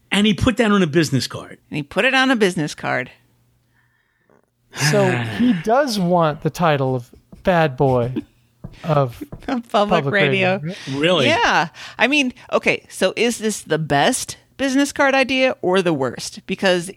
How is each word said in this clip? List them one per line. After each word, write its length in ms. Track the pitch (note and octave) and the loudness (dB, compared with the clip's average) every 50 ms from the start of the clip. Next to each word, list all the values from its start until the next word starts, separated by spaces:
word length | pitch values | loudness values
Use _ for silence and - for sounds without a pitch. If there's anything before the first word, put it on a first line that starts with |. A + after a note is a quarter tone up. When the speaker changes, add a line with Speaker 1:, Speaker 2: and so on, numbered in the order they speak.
| _ _ | _ _
Speaker 1:
And 140 | - G3 G#3 | 0 2 2
he 80 | A3 G3+ | 2 2
put 240 | - - C4 - - | 2 0 0 2 2
that 140 | A#3 G#3 | 2 2
on 100 | G3+ G3+ | 2 2
a 60 | F#3 D#3 | 2 2
business 400 | C#3 E3+ D#3+ - C#3 B2+ A#2 - | 2 0 0 2 0 -2 -2 -4
card. 320 | - - - - - - _ _ | -8 -12 -14 -16 -20 -20 _ _
Speaker 2:
And 60 | - D3 | -8 -8
he 60 | D3 | -8
put 220 | - - F3+ G#3+ | -4 -2 -2 0
it 80 | C4 C4 | 2 2
on 160 | C4 C4 C4 | 2 2 2
a 40 | C4 | 2
business 380 | A3 G#3+ F#3 F3 E3+ D3 D3+ - | 2 2 2 2 0 -2 -4 -6
card. 380 | - - C3 C3 B2+ B2+ - - _ _ _ _ _ _ _ _ _ _ _ _ _ _ _ _ _ _ _ _ _ _ _ _ _ _ _ _ _ _ _ - - C#3 D3+ | -8 -6 -4 -4 -4 -6 -8 -14 _ _ _ _ _ _ _ _ _ _ _ _ _ _ _ _ _ _ _ _ _ _ _ _ _ _ _ _ _ _ _ -8 -4 -2 0
Speaker 3:
So 220 | G#3+ G#3 G3 F3+ | 2 2 2 2
Speaker 1:
<sighs> 260 | F3 A#2+ A#2 A2+ G#2+ - | 0 -2 -4 -4 -2 0
Speaker 3:
he 160 | A#3 B3 G#3+ E3+ | 2 2 2 0
does 380 | D#3 G#3+ A3+ C4+ D4+ C4+ G#3+ G#3 | 0 2 2 2 2 0 0 -2
want 420 | F3+ E3+ F3+ F3 E3 D#3 D3 D#3 | 0 2 2 2 2 2 0 -2
the 80 | - D#3+ | -4 -6
title 460 | - - F3+ E3 D3 C3+ C3+ C3 C3 | -2 0 2 2 2 2 0 0 -2
of 160 | B2+ A#2+ - - - _ _ - - - | -2 -6 -10 -16 -20 _ _ -20 -4 -2
bad 340 | G3 F3+ E3+ D#3+ D3+ C3 - | 0 2 2 2 0 0 0
boy 360 | D3 C3+ B2+ B2 A#2 A#2+ B2+ A2+ - - _ _ _ _ _ _ - - - - - | 2 2 2 2 0 -2 -4 -6 -8 -10 _ _ _ _ _ _ -20 -20 -18 -10 -4
of 380 | E3 D3+ D3 C#3 B2 - - - - | -2 0 0 0 0 -4 -8 -14 -14
Speaker 2:
<laughs> 200 | - - - - | -14 -12 -8 -6
Of 220 | C4+ A#3+ - - | -6 -6 -6 -2
public 340 | - G#3 G#3 G#3 F#3 E3 C#3 | 0 0 2 2 2 0 0
Speaker 3:
public 100 | C#3 G#3 | 0 0
radio, 400 | G3 - - - F#3+ F#3+ F#3 F#3 | 2 2 2 2 2 2 0 0
Speaker 2:
radio. 120 | - D3 D#3+ | -2 -4 -8
Speaker 3:
right? 180 | F#3+ - - C#3+ C3+ C#3 | -10 -10 -10 -8 -4 0
Speaker 1:
Really? 260 | D3+ E3+ F#3 D#3+ C3 A#2 | 0 2 2 2 2 2
Speaker 2:
Yeah. 420 | - A#4 A#4 C4+ G3+ E3 D#3 E3+ - - - - - - | 2 2 2 2 2 0 0 -2 -6 -12 -18 -16 -4 -2
I 100 | G#3+ B3 | 0 2
mean, 260 | C#4+ D4+ C#4 B3+ - - - - | 2 2 0 0 -4 -8 -6 -4
okay, 340 | - A#3 - G#3+ C#3+ - - - | -2 -2 0 0 -2 -2 -4 -12
so 240 | - - G3 F#3+ - | -4 -2 -2 -2 0
is 220 | - G#3+ A#3+ A3+ - | 0 0 0 0 -2
this 220 | G#3 A3 G#3 - | -4 -4 -4 -6
the 160 | - - D#3 D#3 | -4 -4 -2 -2
best 600 | D#3+ C#3+ D3 C#3 D3 G3+ B3+ - - - - - _ _ _ - | 0 0 2 2 2 2 0 -2 -4 -10 -12 -16 _ _ _ -6
business 340 | C4 C#4 B3+ C#4 C#4+ C#4 - | -4 0 0 0 0 0 0
card 200 | - C#4+ C4+ C4 | 0 0 2 2
idea 420 | C4+ C4 A3+ C4 C4 C4 C4 - - | 2 0 0 0 0 0 0 0 -2
or 200 | - F3+ F3+ F#3+ | -2 0 2 2
the 120 | F3 F3 E3 | 2 2 0
worst? 520 | C3+ C3+ B2 - - - - - - - - | 0 -2 -4 -4 -6 -10 -12 -14 -14 -10 -8
Because 420 | G3 - - F#3+ F3+ F3+ E3 F#3+ G3 | -6 -2 0 2 2 2 0 -4 -10